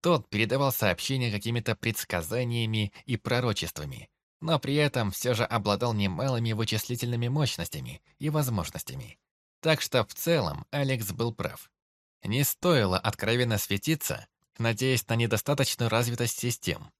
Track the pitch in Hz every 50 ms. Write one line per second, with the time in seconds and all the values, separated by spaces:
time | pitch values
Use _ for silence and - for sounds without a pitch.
0 | - 175 170 135 - _ - 104 113 101 120 135 143 135 120 - 113 98 87 -
1 | - - 135 131 123 117 104 104 - 113 117 120 110 120 110 _ - 113 110 -
2 | - _ - 87 82 78 110 123 127 120 117 117 113 110 110 110 107 101 _ -
3 | - - 123 - _ - 123 123 123 120 104 - 80 - - - 76 71 65 -
4 | - _ _ _ _ _ _ _ 160 165 165 139 - 139 139 151 151 139 - 127
5 | 110 101 90 - - 123 120 107 117 - 117 113 98 104 101 101 123 120 110 104
6 | 101 98 90 78 127 135 127 117 117 113 110 104 113 - 110 107 - - 123 120
7 | - 120 120 117 117 120 135 151 147 117 - - 85 - - 143 127 123 131 -
8 | _ _ _ _ 139 151 151 151 143 127 117 95 82 - - 80 - - - 139
9 | 120 110 - _ _ _ _ _ _ _ _ _ - 160 156 - - - - 127
10 | 104 - - - - 165 170 151 104 78 73 78 - _ - 143 139 135 131 117
11 | 107 98 95 - 113 120 104 - 92 85 - - - _ _ _ _ _ _ _
12 | _ _ _ _ - 98 107 135 143 - - _ - 180 165 135 104 101 92 92
13 | - 107 - - - 110 120 123 123 117 110 98 - - 101 95 - 151 160 147
14 | - - - - - _ _ _ _ _ _ - 117 117 113 113 131 131 131 117
15 | - - 113 113 117 107 - 117 - - 143 139 131 - - - 120 120 113 117
16 | 120 117 120 117 120 113 - - - 123 - - - - - - - - _